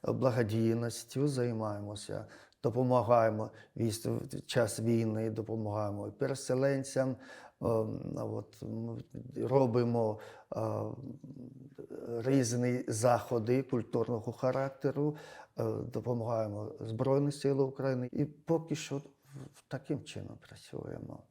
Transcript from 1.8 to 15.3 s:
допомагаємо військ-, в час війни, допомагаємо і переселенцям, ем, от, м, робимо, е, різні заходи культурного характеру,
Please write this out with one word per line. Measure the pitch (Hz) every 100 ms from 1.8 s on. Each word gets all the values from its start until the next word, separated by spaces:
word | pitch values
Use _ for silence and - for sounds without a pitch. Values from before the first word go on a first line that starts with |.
| 104 104 - 104 104 - - _
допомагаємо | 123 117 127 127 110 120 113 107 110 - - -
військ-, | 117 107 117 117 - -
в | -
час | 127 110 -
війни, | 113 117 113 110 113
допомагаємо | 110 107 113 107 104 104 101 104
і |
переселенцям, | 104 135 135 - 127 135 135 135 131 131 123 - - - _
ем, | - 113 110 110 - -
от, | 113 110 107 -
м, | - 110 117 113 - 117 120 -
робимо, | 117 131 131 117 120 117 110 107 - - - -
е, | 110 107 107 120 - - - - 123 127 127 - - - - 117
різні | 120 139 120 120 123 123 -
заходи | 110 120 120 - 120 110 127
культурного | 135 123 110 123 117 120 113
характеру, | - 131 127 135 135 143 139 147 151 -